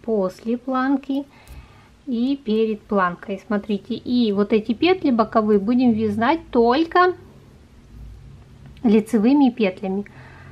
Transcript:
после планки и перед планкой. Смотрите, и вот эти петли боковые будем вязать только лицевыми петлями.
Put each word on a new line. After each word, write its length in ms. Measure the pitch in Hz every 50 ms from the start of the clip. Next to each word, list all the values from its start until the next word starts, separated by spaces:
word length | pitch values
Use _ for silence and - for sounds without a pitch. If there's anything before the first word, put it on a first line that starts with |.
после 560 | - 226 220 202 190 185 185 - - 226 240 247
планки 680 | - 262 262 254 254 269 277 269 277 - 269 277 277 - - - - - - - - - - - - - - _ -
и 300 | 285 240 226 247 269 285
перед 460 | 277 - 214 214 220 226 220 214 208
планкой. 580 | - - 208 196 185 175 175 - - - 196 190 -
Смотрите, 480 | - 208 202 202 - 202 196 - - 226
и 380 | - - - 247 247 233 214
вот 200 | 196 202 202 202
эти 220 | 240 214 214 - 226
петли 360 | - 320 349 370 370 - 277
боковые 480 | 240 220 214 214 - 226 220 214 214 202
будем 340 | 196 226 247 247 262 240
вязать 480 | 220 214 220 208 202 220 226 262 330 330 - -
только 640 | - 240 226 240 247 320 330 330 - 349 359 370 359 - - - - - - - - - - - - - - - - - - - - - - - - - - - - - - - - -
лицевыми 680 | - 233 208 220 208 - 240 214 196 254 285 294 277 240
петлями. 560 | 240 - 214 185 190 - 196 190 190 202 202 - - - - - - - - -